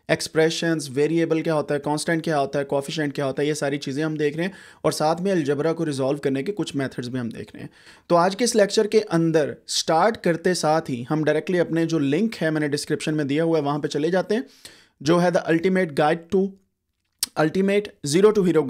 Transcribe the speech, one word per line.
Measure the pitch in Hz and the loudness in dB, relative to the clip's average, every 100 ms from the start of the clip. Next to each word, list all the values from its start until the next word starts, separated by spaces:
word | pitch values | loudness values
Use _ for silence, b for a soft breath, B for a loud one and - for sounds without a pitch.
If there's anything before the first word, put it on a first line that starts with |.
| - | -2
एक्सप्रेशंस, | 156 - 151 160 165 170 160 143 | -2 0 2 2 2 -2 -2 -2
वेरिएबल | 127 151 165 160 160 | -2 0 2 2 0
क्या | 160 | 0
होता | 156 143 | -2 0
है, | 147 | -4
कांस्टेंट | 147 147 165 165 | -2 -2 -2 -2
क्या | 160 151 | 0 -2
होता | 139 147 | 0 -2
है, | |
कोएफिशिएंट | 139 143 139 160 147 | -2 -4 -4 -4 -4
क्या | 139 | -2
होता | 143 131 | -4 -2
है, | 147 | -2
ये | |
सारी | 151 143 143 | -2 -2 -4
चीज़ें | 143 135 | -6 -4
हम | 160 151 | -4 -2
देख | 147 151 | -2 -2
रहे | 185 | -6
हैं | 190 B B | -8 B B
और | 160 | -2
साथ | 147 156 170 | 0 0 0
में | 185 | 0
अलजेब्रा | 185 139 143 156 | 0 0 0 0
को | 160 | -2
रिजॉल्व | 160 135 131 151 | -4 -2 -2 0
करने | 147 135 | -2 -2
के | 139 | -4
कुछ | 202 156 139 | -6 -6 -4
मेथड्स | 131 - 123 | -6 -6 -8
भी | 127 | -6
हम | 117 | -8
देख | - 107 | -10 -14
रहे | - | -14
हैं। | 135 B B B _ | -18 B B B _
तो | 175 | 2
आज | 180 | 2
के | 196 | 2
इस | 240 226 | 0 4
लेक्चर | 196 220 214 | 4 2 2
के | 220 | 2
अंदर | - 165 165 160 135 120 - | 2 0 2 2 0 -4 -8
स्टार्ट | - - 165 202 220 | -6 0 2 2 2
करते | 180 165 185 | -2 0 -2
साथ | 175 156 160 | 0 2 0
ही | 160 123 | 0 -8
हम | 127 156 | -2 0
डायरेक्टली | 151 151 156 175 | 2 0 0 0
अपने | 160 165 165 | 0 0 0
जो | 160 | 0
लिंक | 139 175 220 | 0 2 0
है | - 160 | -2 -2
मैंने | 156 151 | 0 -2
डिस्क्रिप्शन | 143 - 147 - | -4 -4 -4 -2
में | 156 143 | -2 0
दिया | 143 | 0
हुआ | 165 165 | 0 0
है | |
वहाँ | 139 147 | 0 -2
पे | 151 | -2
चले | 147 156 | -2 0
जाते | 185 175 | 0 0
हैं, | 214 269 B B B B B | -2 -4 B B B B B
जो | 139 175 | 2 4
है | 175 | 4
The | 175 - | 2 2
Ultimate | 165 190 185 180 | 0 2 0 0
Guide | 143 151 165 - 190 | 0 0 0 0 0
to, | 196 196 _ _ _ _ _ _ - - | 0 -6 _ _ _ _ _ _ -8 -2
Ultimate | 156 190 196 202 208 - 143 156 | 0 2 2 0 -2 -10 -2 4
Zero | 208 214 | 6 6
to | 190 | 4
Hero | 156 | 2